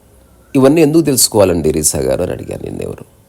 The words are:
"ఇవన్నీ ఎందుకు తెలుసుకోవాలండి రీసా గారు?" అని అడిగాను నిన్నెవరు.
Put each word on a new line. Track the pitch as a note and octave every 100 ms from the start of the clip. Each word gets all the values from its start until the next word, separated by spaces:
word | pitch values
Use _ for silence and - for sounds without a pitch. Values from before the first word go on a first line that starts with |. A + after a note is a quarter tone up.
| _ _ _ _ _ C#3+
"ఇవన్నీ | C3 D#3+
ఎందుకు | D3+ D#3+
తెలుసుకోవాలండి | D3 C3 - G#2+ F#2+ F2+ -
రీసా | D#2 D2+ D#2
గారు?" | C2 B1+
అని | F2+
అడిగాను | B1 - G1+
నిన్నెవరు. | G1+ G1+ G1+ G1+ - _